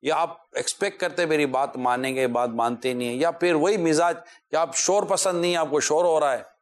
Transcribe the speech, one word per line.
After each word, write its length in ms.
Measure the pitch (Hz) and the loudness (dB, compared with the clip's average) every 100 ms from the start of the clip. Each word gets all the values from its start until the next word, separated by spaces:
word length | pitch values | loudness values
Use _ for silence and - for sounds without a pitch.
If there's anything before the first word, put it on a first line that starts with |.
یا 140 | 131 151 | -2 0
آپ 220 | 165 165 _ | -2 -6 _
ایکسپیکٹ 480 | - - - 202 196 | -8 -6 -2 -4 -2
کرتے 260 | 180 143 170 | -4 -2 0
میری 200 | 156 143 | 2 2
بات 320 | 131 139 135 | 0 -2 -2
مانیں 380 | 127 123 131 131 | -2 0 -2 0
گے، 120 | 131 | 0
بات 220 | 120 123 | 0 -2
مانتے 440 | 117 117 120 131 | 0 -2 0 -4
نہیں 160 | 123 123 | -4 -4
ہیں، 60 | 123 | -2
یا 160 | 160 | -2
پھر 220 | 165 175 | 0 2
وہی 240 | 160 165 214 | 2 2 2
مزاج 400 | 165 156 170 165 - - _ | 2 2 2 -2 -10 -20 _
کہ 40 | 151 | -2
آپ 200 | 165 - | -2 -2
شور 280 | - 196 | 0 0
پسند 380 | 190 185 190 175 | 2 0 0 0
نہیں، 140 | 175 175 | 0 0
آپ 140 | 156 | 0
کو 100 | 147 | 0
شور 260 | - 151 175 | 0 2 4
ہو 140 | 160 | 2
رہا 140 | 147 | 2
ہے 100 | 123 - _ | 0 -6 _